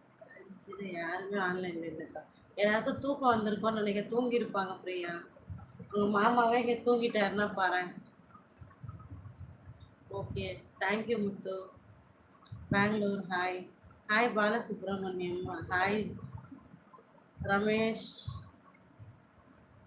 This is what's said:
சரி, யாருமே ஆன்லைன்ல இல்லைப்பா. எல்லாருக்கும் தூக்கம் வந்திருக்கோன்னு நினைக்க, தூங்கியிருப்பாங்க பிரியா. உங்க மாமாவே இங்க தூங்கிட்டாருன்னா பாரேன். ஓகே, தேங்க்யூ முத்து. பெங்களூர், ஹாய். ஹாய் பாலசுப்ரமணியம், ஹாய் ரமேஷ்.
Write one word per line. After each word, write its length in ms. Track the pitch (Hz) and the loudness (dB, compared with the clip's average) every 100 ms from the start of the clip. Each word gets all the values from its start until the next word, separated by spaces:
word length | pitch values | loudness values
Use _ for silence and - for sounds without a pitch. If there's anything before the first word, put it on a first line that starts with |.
| - _ - - 196 190 - | -20 _ -20 -18 -18 -18 -14
சரி, 260 | 196 190 | -10 -6
யாருமே 460 | 170 165 180 196 202 | -4 -4 -4 -2 0
ஆன்லைன்ல 460 | 180 180 180 170 | 0 0 -2 -4
இல்லைப்பா. 360 | 165 160 156 156 - - - | -6 -8 -10 -12 -14 -20 -14
எல்லாருக்கும் 460 | - 208 220 240 - | 2 4 4 2 -2
தூக்கம் 400 | 269 277 262 226 | -2 2 4 4
வந்திருக்கோன்னு 420 | 214 208 220 214 | 4 2 0 2
நினைக்க, 180 | 208 202 | 0 0
தூங்கியிருப்பாங்க 800 | 202 226 247 233 208 202 190 185 | 0 0 2 2 2 -2 -2 -4
பிரியா. 400 | 185 185 175 170 - - - - - - - | -6 -4 -4 -6 -10 -20 -14 -14 -14 -18 -4
உங்க 280 | 208 202 202 | 2 4 6
மாமாவே 340 | 220 240 226 | 6 6 6
இங்க 180 | 240 240 | 4 2
தூங்கிட்டாருன்னா 800 | 233 240 240 233 214 196 202 208 | 2 4 4 4 4 2 2 0
பாரேன். 400 | 196 185 180 180 - - - - - - - - - - - - - - - - - - - - - - | 2 2 2 -2 -8 -18 -20 -20 -20 -20 -20 -20 -16 -14 -14 -14 -16 -16 -16 -18 -16 -20 -20 -20 -20 -10
ஓகே, 520 | 196 - 190 190 - - - | -8 -6 -6 -6 -8 -16 -4
தேங்க்யூ 420 | 190 214 220 226 | 0 0 0 0
முத்து. 400 | 202 196 190 190 190 - - - - - _ - - - - | 0 -4 -8 -8 -10 -18 -20 -20 -20 -20 _ -20 -16 -16 0
பெங்களூர், 560 | 202 202 214 202 196 175 | 4 4 4 0 0 -2
ஹாய். 440 | 180 185 180 185 - - - - | 0 0 -2 -10 -18 -20 -20 0
ஹாய் 260 | 214 240 | 2 4
பாலசுப்ரமணியம், 1300 | 202 208 233 226 202 190 196 190 185 180 175 185 170 165 | 4 2 2 -2 -6 -4 -4 -4 -4 -4 -4 -4 -8 -2
ஹாய் 480 | 185 190 214 190 - - - - - - - - - - - - - | 0 2 2 -2 -6 -12 -14 -16 -18 -20 -20 -20 -20 -20 -20 -20 -6
ரமேஷ். 920 | 196 202 214 220 220 214 - - - - - - - - - - - - - - - - - - | 0 2 4 2 2 0 -8 -10 -12 -12 -14 -20 -20 -20 -20 -20 -20 -20 -20 -20 -20 -20 -20 -20